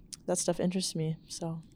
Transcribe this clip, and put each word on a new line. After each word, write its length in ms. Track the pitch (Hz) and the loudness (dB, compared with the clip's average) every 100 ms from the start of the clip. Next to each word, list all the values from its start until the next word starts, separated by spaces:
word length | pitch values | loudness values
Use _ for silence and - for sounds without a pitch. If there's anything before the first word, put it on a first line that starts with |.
| - - - | -16 -8 0
that 120 | 180 | 2
stuff 220 | - 170 | 2 4
interests 340 | 180 185 180 | 2 2 0
me. 220 | 165 160 160 - | 0 -2 -2 -6
So, 320 | - 165 165 - | -6 -6 -6 -10